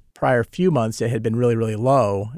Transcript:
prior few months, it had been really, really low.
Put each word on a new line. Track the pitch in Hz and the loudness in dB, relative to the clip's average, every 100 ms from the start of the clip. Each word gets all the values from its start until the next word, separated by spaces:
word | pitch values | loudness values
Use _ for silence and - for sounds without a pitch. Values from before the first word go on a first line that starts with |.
| - - | -10 -4
prior | 139 123 | 0 0
few | 117 - 180 | 0 0 0
months, | 143 113 110 | 2 -2 -2
it | 113 | -4
had | 113 | -2
been | 113 113 | -2 0
really, | 123 113 | 2 2
really | 110 107 | -2 -2
low. | 123 139 104 98 107 | 2 2 2 -2 -6